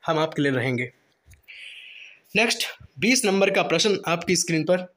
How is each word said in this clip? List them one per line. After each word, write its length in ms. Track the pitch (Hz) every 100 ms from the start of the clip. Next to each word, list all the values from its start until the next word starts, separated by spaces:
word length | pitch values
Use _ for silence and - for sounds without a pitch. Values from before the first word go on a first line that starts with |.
| -
हम 140 | 156
आपके 220 | 156 151
लिए 100 | 143
रहेंगे। 400 | 127 127 123 127 _ _ _ _ - - - - - - - - - _ 202
नेक्स्ट 320 | 240 - - - - -
बीस 260 | 202 247 208
नंबर 240 | 196 196
का 140 | 190
प्रश्न 340 | 175 165 220 190 -
आपकी 280 | 170 - 175
स्क्रीन 280 | - 160
पर 300 | 156 180 180